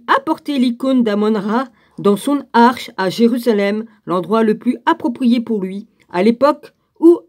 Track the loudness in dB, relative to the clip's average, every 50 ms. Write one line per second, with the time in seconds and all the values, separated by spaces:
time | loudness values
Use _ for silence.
0 | _ 0 0 0 0 -2 -6 -6 -6 -6 -2 0 0 0 -2 -2 -2 0 0 0
1 | 0 0 0 0 0 0 0 -2 -2 -2 -2 -2 -4 -6 _ _ _ _ _ -2
2 | 0 0 0 0 0 -2 -4 -4 -4 -2 2 4 4 4 2 0 -8 -12 -8 -4
3 | -4 -4 0 2 2 2 2 0 0 0 0 2 0 0 -2 -4 -6 -10 _ _
4 | -8 -4 -4 -4 -2 -2 0 0 2 0 0 -2 -2 -4 -4 -2 0 -2 -2 -2
5 | -2 -6 -4 -2 0 0 0 0 -2 -4 -4 -6 -6 -8 -10 -12 -16 _ _ _
6 | _ _ -2 0 2 2 2 2 2 0 0 0 -6 -20 _ _ _ _ _ 2
7 | 4 4 4 4 2